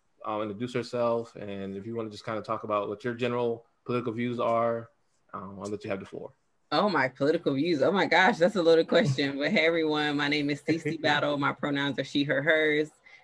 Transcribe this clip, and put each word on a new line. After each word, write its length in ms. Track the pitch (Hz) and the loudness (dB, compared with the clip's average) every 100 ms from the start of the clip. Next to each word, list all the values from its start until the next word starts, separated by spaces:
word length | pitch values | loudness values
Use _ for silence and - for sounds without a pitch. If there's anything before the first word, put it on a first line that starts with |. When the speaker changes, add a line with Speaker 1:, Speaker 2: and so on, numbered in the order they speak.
| _ _ | _ _
Speaker 1:
um, 160 | 107 107 | -6 -4
introduce 300 | 107 101 123 | -4 -6 -4
herself, 640 | 123 117 123 120 117 113 - | -4 -4 -2 0 0 -4 -10
and 400 | 104 98 98 98 | -12 -8 -8 -8
if 100 | 104 | -8
you 80 | |
wanna 160 | 113 110 | -8 -8
just 140 | 104 | -10
kinda 160 | - 110 | -8 -6
talk 240 | 101 110 | -6 -6
about 240 | 110 104 107 | -2 -2 -2
what 160 | 104 | -6
your 100 | 123 | -6
general 520 | 117 123 120 120 117 - _ | -4 -2 0 -2 -4 -10 _
political 280 | - 123 120 | -6 -4 -2
views 280 | 110 120 120 | -4 -4 -2
are, 480 | 117 117 117 117 113 _ _ _ _ | 0 2 0 -2 -8 _ _ _ _
um, 240 | 101 95 98 | -14 -14 -10
I'll 80 | 101 | -8
let 140 | 104 | -6
you 60 | - | -6
have 100 | 98 | -8
the 60 | 101 | -8
floor. 260 | 85 85 _ _ _ - | -14 -14 _ _ _ -4
Speaker 2:
Oh, 160 | 151 208 | 0 2
my 180 | 156 131 | 2 0
political 460 | - 143 165 156 | 0 0 2 0
views. 280 | 135 165 151 | 0 0 2
Oh 100 | 131 | 2
my 140 | 190 143 | 4 4
gosh, 320 | 175 190 180 | 4 4 4
that's 180 | 175 190 | 2 4
a 60 | |
loaded 260 | 165 165 165 | 6 6 6
question. 500 | 170 151 135 139 139 | 4 4 2 0 -2
But 120 | 151 | 0
hey, 140 | 190 160 | 2 2
everyone, 500 | 165 156 151 147 143 | 2 2 0 0 0
my 120 | 143 | 0
name 200 | 147 143 | 0 -2
is 120 | 143 | -2
Cece 380 | - 165 147 160 | -2 -2 -2 -2
Speaker 1:
<laughs> 0 | |
Speaker 2:
Battle. 340 | 151 147 143 143 | 0 2 0 0
My 160 | 139 | 0
pronouns 460 | - 147 139 143 135 | -2 -2 -2 -2 -4
are 60 | |
she, 200 | 139 143 | -2 0
her, 180 | 143 139 | 0 2
hers. 480 | 151 160 156 151 151 - _ - | 2 2 4 2 -2 -6 _ -20